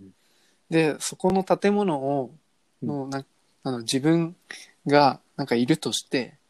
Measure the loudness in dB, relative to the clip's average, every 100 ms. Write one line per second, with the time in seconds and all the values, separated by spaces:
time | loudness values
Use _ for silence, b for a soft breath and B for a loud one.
0 | -20 _ _ _ _ _ -2 2 2 0
1 | -8 -2 0 2 0 0 2 0 0 -2
2 | -2 -2 -4 -10 _ _ _ -10 -8 -6
3 | -6 -8 -10 _ _ _ -8 -6 -4 -2
4 | 2 2 0 -8 -20 B B B 2 4
5 | 4 2 _ -8 0 2 2 0 -2 -6
6 | -4 -4 -6 -12